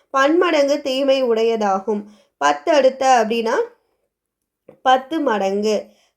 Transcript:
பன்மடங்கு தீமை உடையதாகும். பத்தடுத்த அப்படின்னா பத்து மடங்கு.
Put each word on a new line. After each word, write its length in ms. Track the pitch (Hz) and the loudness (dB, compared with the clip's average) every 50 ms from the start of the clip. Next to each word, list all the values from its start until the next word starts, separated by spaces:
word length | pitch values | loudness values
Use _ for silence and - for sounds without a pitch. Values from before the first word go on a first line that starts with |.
| _ _ | _ _
பன்மடங்கு 720 | - 269 269 294 320 359 370 349 320 294 285 277 294 294 | 0 0 2 2 2 2 2 2 2 2 2 2 0 -2
தீமை 420 | 294 285 254 262 277 277 269 269 262 | -2 -4 -4 -2 0 0 0 2 0
உடையதாகும். 800 | 233 226 220 226 226 226 220 214 202 190 196 196 226 214 208 208 - - _ _ _ _ - 277 | 0 0 0 0 0 0 0 -2 -2 -2 -2 -4 -4 -6 -6 -8 -12 -18 _ _ _ _ -2 -2
பத்தடுத்த 580 | 285 294 - - 339 320 285 262 262 262 - 269 | -2 -2 -2 -2 0 2 2 2 2 0 0 2
அப்படின்னா 500 | 262 262 240 220 208 233 233 220 226 254 415 466 - - _ _ _ _ _ _ _ _ _ _ _ _ _ _ _ _ _ _ - - _ | 2 4 4 2 0 -2 -2 -2 -2 -2 -2 -4 -4 -8 _ _ _ _ _ _ _ _ _ _ _ _ _ _ _ _ _ _ -20 -16 _
பத்து 380 | - 262 262 262 262 - 320 330 | 0 2 2 2 0 -2 -6 -4
மடங்கு. 680 | 302 254 220 202 196 196 196 202 208 214 214 196 - - _ _ _ _ _ | -2 -2 -2 -2 -2 -2 -2 -2 -2 -2 -2 -2 -4 -8 _ _ _ _ _